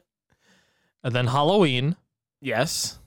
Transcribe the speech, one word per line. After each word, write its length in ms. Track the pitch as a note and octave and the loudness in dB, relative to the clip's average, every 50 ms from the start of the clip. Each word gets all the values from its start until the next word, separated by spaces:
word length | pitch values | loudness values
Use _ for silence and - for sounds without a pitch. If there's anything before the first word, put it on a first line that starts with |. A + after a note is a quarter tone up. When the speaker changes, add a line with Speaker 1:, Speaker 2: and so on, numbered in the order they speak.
| - _ _ _ _ _ _ _ _ _ _ _ _ _ _ _ _ _ _ _ - | -14 _ _ _ _ _ _ _ _ _ _ _ _ _ _ _ _ _ _ _ -6
Speaker 1:
And 120 | C3 A#2 | -4 -2
then 120 | B2 B2 A#2+ | -2 0 0
Halloween. 680 | B2+ C#3+ D3 D3+ F#3+ G#3+ F#3+ D3+ B2+ B2 B2+ D3 F3 - _ _ _ _ _ _ _ _ | 0 0 2 2 4 4 4 4 2 0 0 -2 -4 -6 _ _ _ _ _ _ _ _
Speaker 2:
Yes. 580 | - C3+ A2+ A2 C3 E3+ - - - - - - - | -8 -4 0 0 0 0 -2 -4 -6 -8 -10 -12 -20